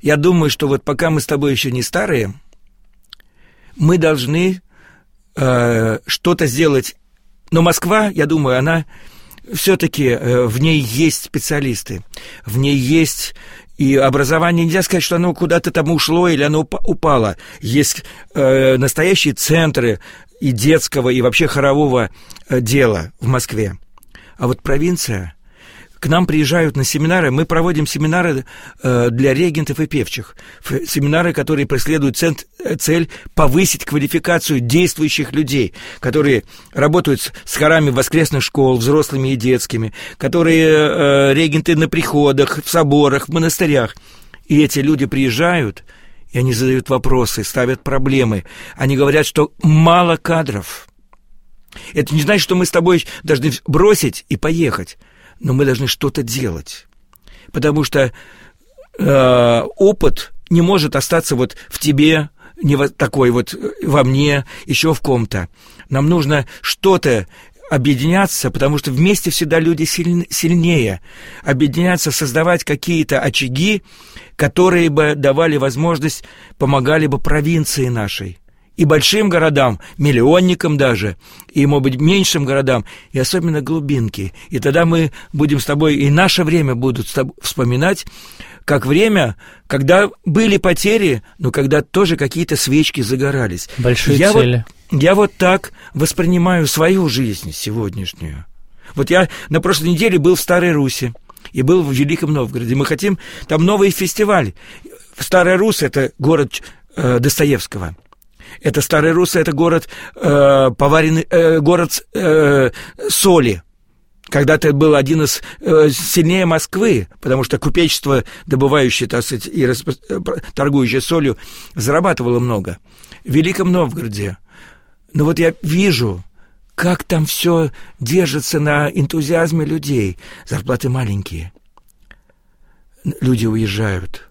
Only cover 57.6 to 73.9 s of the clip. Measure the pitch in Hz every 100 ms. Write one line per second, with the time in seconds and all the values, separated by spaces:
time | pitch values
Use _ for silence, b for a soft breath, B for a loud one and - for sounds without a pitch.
57.6 | 151 147 143 147 131 B B B B B
58.6 | _ _ - - 165 139 127 123 120 117
59.6 | - - 196 208 151 - - - - 170
60.6 | 170 196 151 139 - 165 165 131 127 -
61.6 | B - 151 139 151 160 151 _ b b
62.6 | 156 139 139 - 135 139 123 120 - -
63.6 | - - - 143 127 135 147 143 135 B
64.6 | B 131 160 156 - 123 110 101 87 B
65.6 | B B B 135 147 175 139 151 127 B
66.6 | - - 196 185 156 117 92 B B _
67.6 | - 147 127 135 143 180 196 - 135 -
68.6 | 135 147 - 131 175 208 - - 160 165
69.6 | 165 165 160 - 170 175 175 - 165 175
70.6 | 165 165 110 92 B B B B - 131
71.6 | 147 135 175 180 - 135 147 123 165 175
72.6 | - 151 - 170 151 139 135 - 135 127
73.6 | 185 208 B